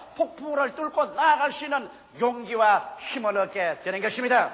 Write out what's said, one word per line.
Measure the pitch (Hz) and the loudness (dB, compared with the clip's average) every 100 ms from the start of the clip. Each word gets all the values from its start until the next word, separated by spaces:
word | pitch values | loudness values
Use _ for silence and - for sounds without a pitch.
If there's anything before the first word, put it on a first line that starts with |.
| - - | -8 -4
폭풍우를 | 320 - 294 285 269 | -4 -4 -4 0 0
뚫고 | - 302 302 294 | -2 -4 0 -2
나아갈 | 294 311 294 285 | 2 4 4 2
수 | - | -4
있는 | 302 277 202 - - 135 | -4 -4 -4 -14 -20 -2
용기와 | 240 240 208 226 214 196 - - | -2 -2 -4 2 4 4 2 -10
힘을 | - 269 214 196 | -8 -4 0 0
얻게 | 190 196 175 151 | 0 0 -2 -2
되는 | 180 190 | -4 -4
것입니다. | 214 - 247 247 165 | -4 -2 2 2 2